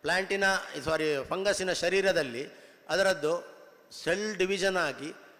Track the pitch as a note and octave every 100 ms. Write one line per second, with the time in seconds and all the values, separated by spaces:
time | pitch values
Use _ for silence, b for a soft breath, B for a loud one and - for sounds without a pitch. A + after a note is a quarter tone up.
0 | D3+ F3+ G3 G3 G3 F#3+ - D3+ C3+ D#3+
1 | D#3 C#3+ C3 F3 G3 F#3 F#3 E3+ F3 F#3+
2 | F#3+ E3+ C3+ A#2 D3 B B B - E3
3 | F#3+ F#3 D3+ E3+ - - - - _ -
4 | - F#3 G#3+ G3 F#3 G3 F#3+ F#3 D#3 C3
5 | D3 - -